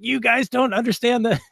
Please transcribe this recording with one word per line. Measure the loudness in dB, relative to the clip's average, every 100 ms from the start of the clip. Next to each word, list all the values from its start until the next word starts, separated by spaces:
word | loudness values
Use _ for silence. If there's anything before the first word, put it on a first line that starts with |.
You | -2 -2
guys | 0 0 0
don't | 0 0
understand | 0 -2 -2 0 0
the | 0 -2 -4